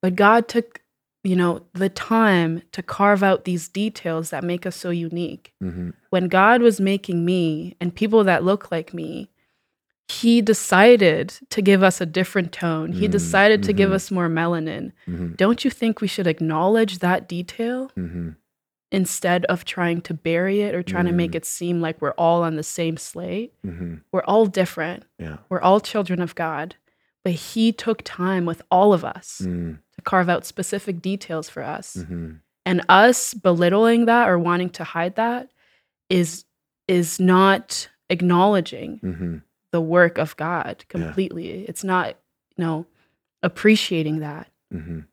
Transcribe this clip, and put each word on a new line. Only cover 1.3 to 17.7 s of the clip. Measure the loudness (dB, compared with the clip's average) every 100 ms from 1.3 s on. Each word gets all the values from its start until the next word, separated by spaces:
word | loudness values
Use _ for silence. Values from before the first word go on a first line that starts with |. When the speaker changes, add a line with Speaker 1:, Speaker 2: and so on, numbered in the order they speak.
| 2
Speaker 1:
know, | 2 0 _
the | -4 -4
time | -2 -2 2 4 4 2 -2 -8
to | -14
carve | -10 0 4 4
out | 4 2 0
these | -4 -4
details | -4 -4 -4 -6 -4 -4
that | -6
make | -4 -4 -6
us | -8
so | -6
unique. | -4 -4 -6 -6 -8 _ _
Speaker 2:
Mm-hmm. | -10 -6 -8 -10 _
Speaker 1:
When | -2 0
God | 2 4 6
was | 4 4
making | 0 -2 -2 -2 0
me | 0 0 -2 -8 -8
and | -8 -2
people | 2 4 4
that | 2
look | 2 0 -2
like | -8 -8
me, | -12 -10 -10 -14 _ _ _ _ _ _ _ _
he | -2 4 4
decided | 4 0 2 6 8 8 6 2 -4 -10 -8
to | 0
give | 4 6
us | 6 2
a | -4
different | -2 -2 -2 -4
tone. | -4 -4 -4 -4
He | -2 0
Speaker 2:
Mm, |
Speaker 1:
decided | 0 0 4 6 4
to | 2
give | 2 2
Speaker 2:
mm-hmm. | 2
Speaker 1:
us | -2
more | -2 0
melanin. | 0 0 -2 -4 -8 -10 -14 -12
Speaker 2:
Mm-hmm. | -8 -8
Speaker 1:
Don't | 0 0 2 -2
you |
think | -2 -4 -2
we | -4
should | -2 -2
acknowledge | 0 -2 0 2 2 2 0
that | 0 0 -2
detail | -10 -10 -6 -6